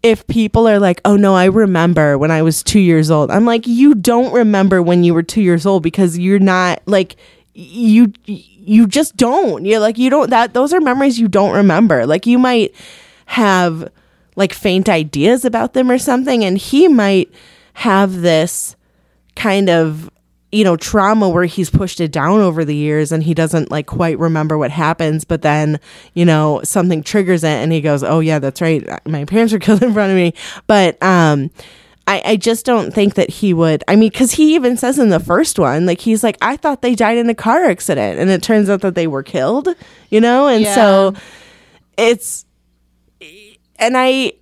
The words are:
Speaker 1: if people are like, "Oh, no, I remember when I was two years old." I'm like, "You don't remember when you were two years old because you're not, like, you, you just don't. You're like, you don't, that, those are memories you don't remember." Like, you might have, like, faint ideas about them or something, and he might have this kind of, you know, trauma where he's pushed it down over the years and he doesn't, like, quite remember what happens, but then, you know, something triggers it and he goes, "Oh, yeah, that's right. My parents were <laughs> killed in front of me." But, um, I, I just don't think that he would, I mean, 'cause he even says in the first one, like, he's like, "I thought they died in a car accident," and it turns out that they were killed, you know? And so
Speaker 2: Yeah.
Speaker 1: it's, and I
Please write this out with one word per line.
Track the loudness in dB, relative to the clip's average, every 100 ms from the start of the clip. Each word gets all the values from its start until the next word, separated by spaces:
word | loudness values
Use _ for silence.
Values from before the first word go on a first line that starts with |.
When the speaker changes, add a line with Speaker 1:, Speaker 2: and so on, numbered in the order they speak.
Speaker 1:
if | 0 0 -2
people | -2 0 2 2
are | 4
like, | 2 0
"Oh, | 2 2
no, | 4 4
I | 2
remember | 2 2 2 2 2 2 0
when | 0
I | 0
was | 0 -2
two | 0 2
years | 4 2 2
old." | 0 2
I'm | 0
like, | 2 0 -2
"You | 2 4 4
don't | 2 2 2
remember | 2 2 2 2 2
when | 2 2
you | 2
were | 2
two | -2 -2
years | 0 0 0
old | 0
because | -2 0 -2 0
you're | 0 2
not, | 2 2 -2 -4 -2
like, | -2 -2 -8 _ _ _
you, | -20 -20 -4 2 4 4 0 -16
you | -16 _ _ 0 2 4
just | 2 -4 -2
don't. | 0 0 0 -2 -2
You're | 0
like, | 0 0
you | 0
don't, | 2 2
that, | 0 0
those | 0 0
are | 0
memories | 0 0 0 0
you | 0
don't | 0 0
remember." | 2 2 4 2 2 0
Like, | -2 0
you | 2
might | 2 0 -2 -6 -20 -20 -20 _ _
have, | -2 2 2 0 -4 -12 _ _ _ _ -4
like, | -4
faint | -2 -2 0 0
ideas | 0 -2 -2 0 0
about | -2 -4 -4
them | -2 0
or | 0
something, | 0 -2 0 -2 0
and | -2
he | -2 2 4
might | 4 2 0 -2 _ _ _ _
have | -6 0 2 0 0
this | 0 0 0 -6 -12 -16 _ _ _ _ _ -8
kind | -4 0 0
of, | 0 0 -4 -14 _ _ _ _
you | 0
know, | 0 0
trauma | -2 0 0 0 0
where | 0 -2
he's | -4 -2
pushed | -2 -4 -6
it | -6
down | -2 0 2
over | 0 -2 -4
the | -4
years | -2 -2 -2
and | -2
he | -2 -2
doesn't, | -2 -2 -4
like, | -6 -8
quite | -6 -4 -2
remember | -2 -2 -2 -2
what | -4
happens, | -2 -4 -2 -4 -4
but | -4 -4
then, | 0 0 -2 -4 -8 -20 -14 0
you | 2
know, | 2 0 -2
something | -4 -2 0 -2
triggers | -2 -2 0 0
it | 0 -2
and | -2
he | -2
goes, | -2 -2
"Oh, | 0 0
yeah, | 0 -2
that's | -4 -4
right. | -2 -2 -4 -12 -8
My | -8 -2
parents | 0 0
were | 0
<laughs> | 0
killed | 2
in | 2
front | 0 0
of | 0
me." | 0 -4 -16 -20 _
But, | 2 2 0
um, | 0 2 4 2 -4 _ -20 -20 _ _ -6
I, | -4 -2
I | -2
just | 0 -4 0
don't | -2 0
think | 0 0
that | 0 -4
he | -2 -2
would, | 0 0 0 0
I | 2
mean, | 2
'cause | 2 -2
he | 2 2 2
even | 0 -2
says | -2 0
in | 2
the | 0
first | 0 -2 -2 0
one, | -2 0 -2
like, | -2
he's | -2 -2
like, | -2 -2
"I | -6 -4
thought | -4 -4
they | -2 0
died | 0 0
in | -2
a | -2
car | 0 0 0
accident," | -2 -4 -4 -4 -2
and | -2
it | -2
turns | 0 0 0
out | -2
that | -2 -4
they | -4
were | -6
killed, | -8 -4 -2 -2 -4 -8 -12 -20 _
you | 0
know? | 2 2 2
And | 2 0
so | 2 4 4 2
Speaker 2:
Yeah. | -2 -16 -20 -20 _ _ _ _ -2 0
Speaker 1:
it's, | 0 -4 -14 -18 _ _ _ _ _ _ _ -20 -20 -20 _ _ _
and | -2 0
I | 0 -2 -4 -8